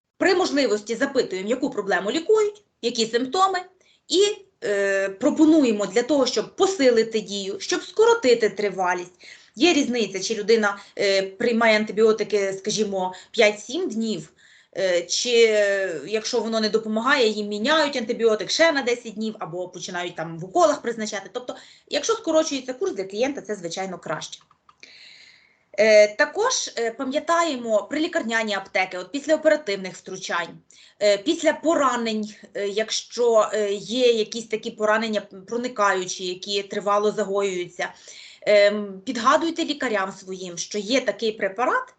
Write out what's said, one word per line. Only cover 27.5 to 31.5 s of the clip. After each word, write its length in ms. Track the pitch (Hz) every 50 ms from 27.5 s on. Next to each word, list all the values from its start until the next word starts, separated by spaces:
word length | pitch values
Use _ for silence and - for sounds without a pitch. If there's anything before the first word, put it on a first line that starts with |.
| 277 247 240 226 220 208 -
при 160 | - 277 302
лікарняні 560 | 311 - - 330 226 226 226 226 220 214 202
аптеки, 420 | 190 190 - - 196 185 185 185
от 140 | 180 185 180
після 240 | - 277 269 285 311
оперативних 600 | 302 311 311 302 302 302 208 196 196 190 185 175
втручань, 640 | - - 202 190 185 - - 190 175 170 165 165 - _ _ _ - - - _ -
е, 160 | 208 208 202
після 360 | 196 196 302 339 330 - 311